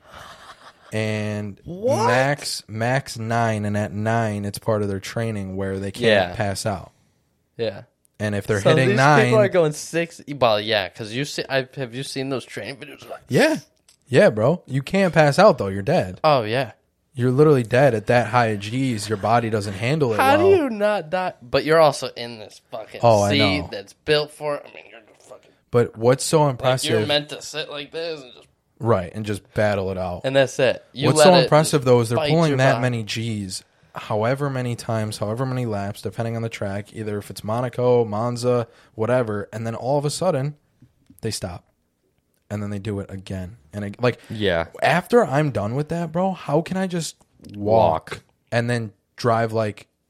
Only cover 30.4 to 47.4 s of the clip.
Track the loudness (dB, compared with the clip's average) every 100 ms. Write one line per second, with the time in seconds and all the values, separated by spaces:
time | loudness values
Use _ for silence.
30.4 | 0 0 0 -2 _ -4 2 6 8 8
31.4 | 6 4 4 2 4 4 4 0 2 2
32.4 | 2 4 2 2 0 -2 -6 -6 -4 -6
33.4 | -6 -10 -16 _ _ -14 -6 -2 0 -2
34.4 | -4 -4 -4 -6 -4 -2 -2 -4 -4 -4
35.4 | -4 -4 -4 -4 -6 -8 -10 -6 -6 -4
36.4 | -6 -6 -6 -6 -10 -10 -6 -6 -8 -10
37.4 | -6 -4 -4 -2 2 2 2 -2 -4 -2
38.4 | 0 0 -2 _ _ -6 0 0 0 -4
39.4 | -8 -8 -8 -6 -2 -2 -2 -2 -2 0
40.4 | -2 -8 _ _ _ _ _ _ -8 -6
41.4 | -8 -12 _ _ _ _ _ _ _ _
42.4 | -10 -8 -6 -8 -6 -8 -8 -12 -10 -10
43.4 | -10 -14 _ -10 -10 -2 -2 -2 -8 -4
44.4 | 0 0 -2 -2 0 0 2 2 2 0
45.4 | 0 -2 -4 -4 -4 -6 -4 -2 -2 -4
46.4 | -2 -2 -2 -4 -4 -4 -6 -12 _ _